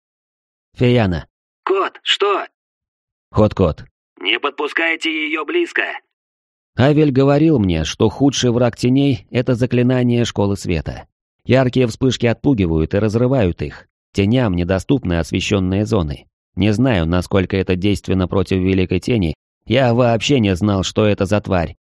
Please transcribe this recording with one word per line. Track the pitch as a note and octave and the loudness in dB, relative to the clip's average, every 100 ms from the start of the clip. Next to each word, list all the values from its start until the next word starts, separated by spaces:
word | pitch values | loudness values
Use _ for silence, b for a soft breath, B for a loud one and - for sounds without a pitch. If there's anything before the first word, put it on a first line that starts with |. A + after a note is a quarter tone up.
| _ _ _ _ _ _ _ - | _ _ _ _ _ _ _ -2
Феяна. | B2 B2 G2+ E2 - _ _ _ | 2 2 2 -2 -8 _ _ _
«Кот, | - G4 - - | -6 -4 -4 -6
что?» | - - G4+ F3 - _ _ _ _ _ _ _ _ | -4 -2 0 -2 -6 _ _ _ _ _ _ _ _
Ход-код. | - G#2+ - F2 - - _ _ - | 2 2 2 0 -2 -12 _ _ -8
«Не | F#2+ A2+ | -4 -2
подпускайте | C#3+ C#3 D3 - E3 D#3+ D#3+ | -4 -4 -6 -2 -2 -4 -6
ее | D#3 D#3 D#3 D3 | -6 -6 -6 -4
близко!» | E3+ E3+ - G2+ - - _ _ _ _ _ _ - | -4 -2 -4 -6 -8 -18 _ _ _ _ _ _ 0
Авель | C3 D3 D3+ | 2 4 2
говорил | B2+ C#3 C#3+ D#3+ C#3 | 4 2 4 4 4
мне, | G2 D#2+ | 2 0
что | D#2 - A2 | -2 -2 -2
худший | - C#3 - B2+ | 2 0 2 0
враг | A#2 A#2+ - | 0 0 0
теней — | B2 C3+ C#3 B2+ - | 0 2 2 -2 -4
это | B2 B2+ | -4 -2
заклинание | A#2 B2 B2 B2 B2+ B2 A#2+ A2+ | -2 0 0 2 2 2 0 0
Школы | - G2+ G2 | -2 -2 -2
Света. | G2 E2 C#2+ B1 - _ _ _ - | -2 -4 -4 -10 -16 _ _ _ 0
Яркие | B2+ B2+ C3+ B2 | 2 2 0 -2
вспышки | - C3 - A#2+ | 0 -2 0 -2
отпугивают | A2 C#3+ B2 F2+ D#2+ D#2+ G2+ | 0 0 0 0 0 0 0
и | |
разрывают | G#2+ A2 B2 C3+ F#2 E2 | 0 0 0 2 0 -2
их. | D2 - - _ _ | -8 -10 -20 _ _
Теням | - G2 B2+ A#2 F2 | -2 0 2 0 0
недоступны | F2 F#2+ - C#3 F#2 E2+ | 0 -2 0 -2 0 -2
освещенные | E2 G2 - G2+ F#2 F#2+ G#2+ | -2 -4 -2 -2 0 -2 0
зоны. | A2 D#2 C2+ - _ _ - | -2 -2 -8 -16 _ _ -2
Не | G2+ | 0
знаю, | G#2 C3 G2+ D#2+ | 2 2 2 2
насколько | F2+ F2+ G2+ F#2 G2 | 0 0 -2 0 -2
это | F#2 F#2 | -2 -2
действенно | G2+ F#2+ - F#2 F2+ | 0 -2 -2 -2 0
против | G2 F2+ F#2+ | -2 0 0
Великой | F#2 F#2 F2+ F#2 | 2 0 0 -2
Тени. | - A#2+ E2+ - _ _ - | -2 0 -2 -4 _ _ -4
Я | A#2+ B2+ | 0 2
вообще | A#2 A#2+ A2+ - C#3+ | 2 2 0 0 2
не | G2+ F2+ | 2 0
знал, | G2+ G2 | 0 0
что | F2+ - G#2+ | -2 0 0
это | G2 F#2 | 0 0
за | G#2 | -2
тварь, | G2+ F#2 D#2+ - | 0 -2 -2 -8